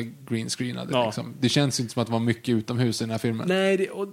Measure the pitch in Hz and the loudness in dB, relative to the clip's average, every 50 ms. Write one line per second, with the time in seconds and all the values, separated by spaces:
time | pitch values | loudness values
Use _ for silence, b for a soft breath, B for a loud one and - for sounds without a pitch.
0 | 117 117 - - 135 - 120 113 113 - - - 127 123 123 123 123 127 139 123 | -4 -4 -8 -14 -6 -4 -2 -2 -2 -4 -4 -4 -4 -4 -4 -6 -6 -2 0 0
1 | 120 110 104 123 117 117 120 - 131 123 - 147 143 135 123 - 123 110 - 123 | 0 0 -2 -4 -8 -8 -4 0 0 4 4 4 4 4 2 0 -4 -2 0 -2
2 | 113 110 117 113 117 117 110 - - - 120 110 107 - 123 117 127 120 110 - | 0 0 2 2 2 2 0 0 2 2 2 2 2 0 0 2 2 2 2 0
3 | 117 113 113 113 - 117 113 113 120 180 185 190 190 190 196 185 196 - - 190 | -2 -2 -2 -2 0 0 0 0 0 0 2 2 4 4 4 2 0 -2 -2 -6
4 | 202 202 | -6 -8